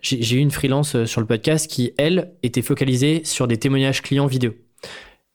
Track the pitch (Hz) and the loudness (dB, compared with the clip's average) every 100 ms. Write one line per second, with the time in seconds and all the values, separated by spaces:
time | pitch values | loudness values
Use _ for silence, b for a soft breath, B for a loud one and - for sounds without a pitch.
0 | - 131 113 123 147 143 139 135 147 127 | -4 -2 0 2 2 2 0 0 0 0
1 | 113 - 110 117 - 156 - - 120 - | 0 0 0 0 2 0 0 -2 -2 0
2 | 147 185 165 - 123 127 - 139 135 123 | 2 0 -2 -4 -4 -2 -2 0 0 2
3 | 143 156 - - 123 117 139 135 135 131 | 2 0 -2 -2 0 0 0 2 2 -2
4 | - 139 139 127 120 104 _ _ B B | -2 0 2 0 -2 -4 _ _ B B
5 | B B _ | B B _